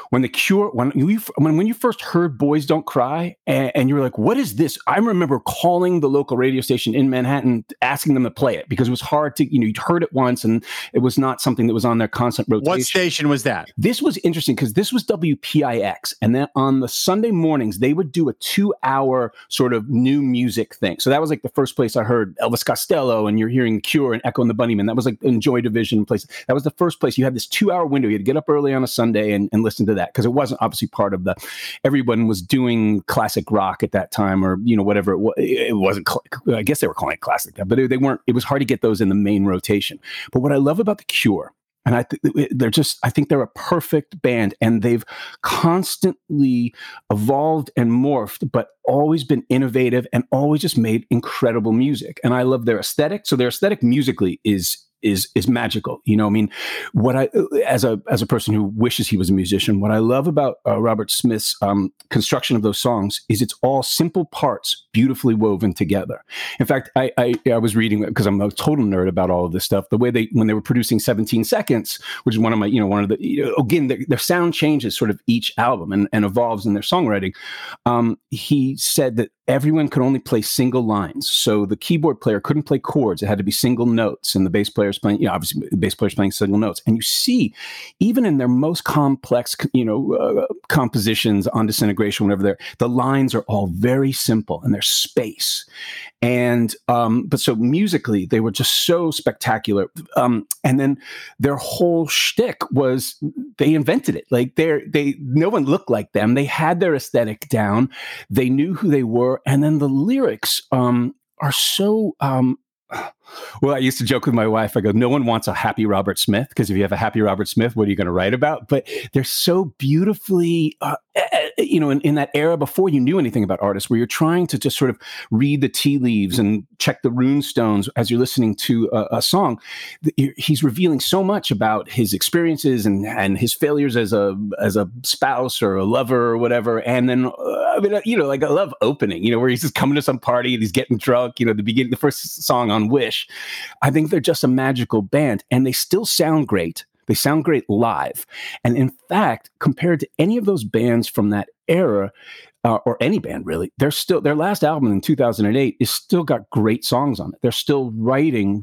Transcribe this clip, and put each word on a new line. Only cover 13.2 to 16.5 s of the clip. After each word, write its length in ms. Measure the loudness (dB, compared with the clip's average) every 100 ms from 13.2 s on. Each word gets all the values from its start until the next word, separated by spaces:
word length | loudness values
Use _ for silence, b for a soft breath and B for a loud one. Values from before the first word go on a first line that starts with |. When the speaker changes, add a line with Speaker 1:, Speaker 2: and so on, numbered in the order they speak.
| 0
Speaker 2:
was 140 | 0
that? 260 | 0 -4 -6 -2
Speaker 1:
This 240 | -2 0
was 160 | -2 0
interesting 400 | 0 0 0 0
'cause 160 | 0
this 180 | 0 0
was 120 | -2
W 340 | -2 0 0 -2
P 260 | -2 0
I 140 | 0 0
X. 360 | -2 -4 -8 -2
And 140 | 0 0
then 140 | 0